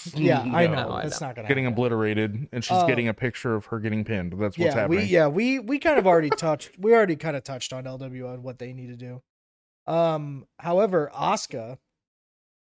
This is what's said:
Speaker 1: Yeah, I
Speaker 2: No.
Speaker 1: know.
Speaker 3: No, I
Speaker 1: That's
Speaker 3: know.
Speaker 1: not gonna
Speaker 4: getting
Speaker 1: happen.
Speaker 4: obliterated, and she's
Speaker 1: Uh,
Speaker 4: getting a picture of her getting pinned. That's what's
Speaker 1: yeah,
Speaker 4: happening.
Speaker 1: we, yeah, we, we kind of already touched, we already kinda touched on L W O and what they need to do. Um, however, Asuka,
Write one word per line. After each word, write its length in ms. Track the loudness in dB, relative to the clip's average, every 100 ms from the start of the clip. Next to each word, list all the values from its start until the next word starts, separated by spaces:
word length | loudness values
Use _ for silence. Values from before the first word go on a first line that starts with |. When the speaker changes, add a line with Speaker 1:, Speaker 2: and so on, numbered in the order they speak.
| -8 0
Speaker 1:
Yeah, 260 | 2 2
I 240 | 2 2 2
Speaker 2:
No. 80 |
Speaker 1:
know. 140 | 2 -2
Speaker 3:
No, 40 | -4
I 80 |
Speaker 1:
That's 180 | -6 -6
Speaker 3:
know. 60 | -8
Speaker 1:
not 80 | -8
gonna 120 | -6
Speaker 4:
getting 180 | -2 -2
Speaker 1:
happen. 80 | 0
Speaker 4:
obliterated, 760 | 0 0 0 0 -2 -4 -8
and 120 | -8
she's 80 | -2 2
Speaker 1:
Uh, 120 | 2
Speaker 4:
getting 200 | 2 0
a 60 |
picture 400 | -2 -6 -4 -4
of 140 | -4 -4
her 120 | -6
getting 240 | -2 -2
pinned. 300 | -2 -4 -4
That's 240 | -2 -2 2
what's 160 | 0
Speaker 1:
yeah, 0 |
Speaker 4:
happening. 260 | 2 2 2
Speaker 1:
we, 40 | 4
yeah, 220 | 4 4
we, 320 | 2 0 0
we 180 | -2 0
kind 220 | 2 4
of 80 | 6
already 240 | 6 4
touched, 460 | 0 0 -2 -6 -2
we 120 | 4
already 220 | 6 6 0
kinda 240 | -4 -6
touched 320 | -8 -10 -8
on 140 | -8 -10
L 140 | -10
W 280 | -10 -10 -10
O 60 |
and 80 | -10
what 140 | -12 -12
they 160 | -12
need 140 | -12 -14
to 80 | -14
do. 260 | -14 -14 _ _ _ _ _ _ -2
Um, 600 | 2 2 0 -4 -10 -16 _
however, 540 | 0 2 4 2 0
Asuka, 640 | -2 0 0 -4 -10 -10 -14 _ _ _ _ _ _ _ _ _